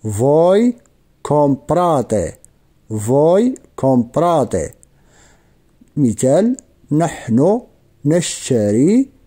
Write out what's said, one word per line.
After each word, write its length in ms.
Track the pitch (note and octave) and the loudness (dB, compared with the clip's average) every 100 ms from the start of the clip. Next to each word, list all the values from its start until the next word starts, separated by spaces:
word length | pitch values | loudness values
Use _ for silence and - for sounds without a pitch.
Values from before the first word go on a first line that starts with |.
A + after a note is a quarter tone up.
Voi 720 | A2 G2+ C3 D3+ F3 G3 A#3+ A#3+ _ _ _ _ | -8 -2 2 2 4 2 0 -2 _ _ _ _
comprate. 1160 | - D3 D3 C3+ - D#3+ F3 D3+ A2 G#2+ D#2+ - _ _ _ _ _ | -2 0 2 -2 -2 -2 0 0 -2 -4 -4 -10 _ _ _ _ _
Voi 680 | A2 G#2 C3+ D#3 F#3 B3 C4 _ | -8 -2 2 2 2 0 -4 _
comprate. 1000 | - C3 B2+ A#2 - E3+ E3 A#2 F#2 D2+ - _ _ _ _ _ _ _ _ _ _ _ - | -4 0 0 0 -2 0 0 -2 -4 -6 -12 _ _ _ _ _ _ _ _ _ _ _ -2
مثال، 600 | C3 G2+ B2+ D3+ A3+ B3 _ _ _ | -2 0 0 2 0 -4 _ _ _
نحن 720 | D3 E3 - - A2+ D#3 A3+ B3 _ _ _ | -2 -2 -6 -2 0 2 0 -6 _ _ _
نشتري 1040 | C#3+ E3+ E3+ - - B2 G#2 G#2+ D3+ A#3 C4 _ | -2 0 -2 -10 -4 -2 0 2 2 2 -2 _